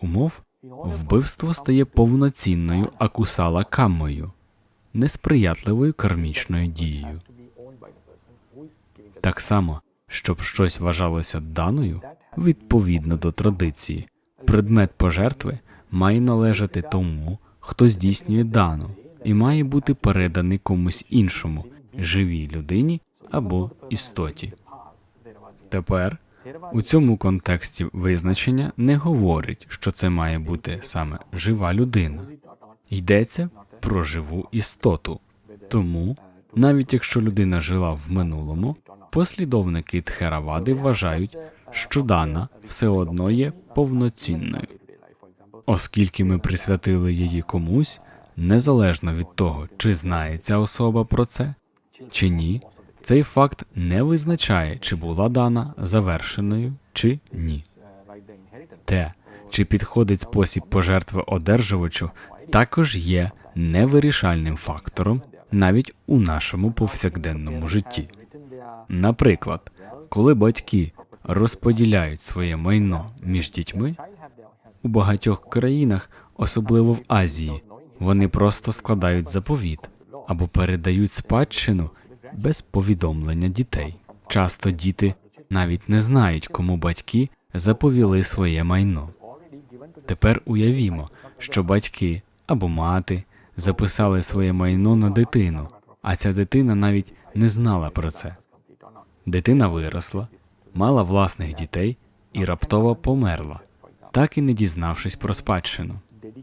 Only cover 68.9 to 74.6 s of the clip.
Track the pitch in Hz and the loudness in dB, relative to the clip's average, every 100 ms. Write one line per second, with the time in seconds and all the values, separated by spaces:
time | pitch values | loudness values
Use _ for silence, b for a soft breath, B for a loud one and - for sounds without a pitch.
68.9 | 90 101 120 127 87 - 85 - - 101 | 0 2 4 4 4 -2 -8 -10 -20 -20
69.9 | 135 160 104 131 127 107 - - 98 82 | -18 -6 2 4 6 4 0 -2 0 0
70.9 | - - - - 90 113 - 120 113 113 | -6 -20 -12 -2 0 0 0 0 4 4
71.9 | 101 80 78 - 90 87 80 85 104 101 | 4 0 -6 -8 -4 -4 -2 0 2 2
72.9 | 80 104 131 90 92 80 - 85 95 135 | -2 -6 -10 -4 -2 -2 -6 -6 -4 -4
73.9 | 165 - 160 151 - - _ | -6 -14 -20 -20 -20 -20 _